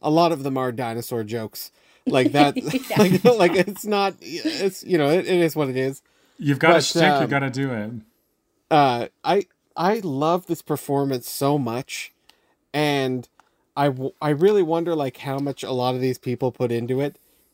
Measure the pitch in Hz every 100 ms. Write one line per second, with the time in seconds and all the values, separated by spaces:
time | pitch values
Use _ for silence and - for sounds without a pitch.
0 | 151 160 170 147 139 131 127 120 120 113
1 | - 120 107 117 107 - - _ _ _
2 | - 135 147 143 143 - 147 254 - 180
3 | 190 185 240 226 175 180 185 190 214 202
4 | 196 190 92 156 311 226 196 - - 170
5 | 143 180 147 180 165 151 135 127 131 139
6 | _ _ _ - 143 139 165 165 - 170
7 | 156 139 120 139 135 127 135 113 107 117
8 | - _ _ _ _ _ _ 156 139 120
9 | 117 - 151 196 - _ _ - 175 226
10 | 185 135 156 175 175 165 - 151 - 139
11 | 139 127 - - 139 147 117 117 - -
12 | - _ _ _ _ _ _ 147 151 139
13 | 131 127 - _ _ _ _ - 143 127
14 | 135 - 151 147 196 208 156 165 170 156
15 | 135 - 139 135 143 131 - 127 123 127
16 | 131 123 127 120 127 - 123 117 120 131
17 | 147 - _ _ _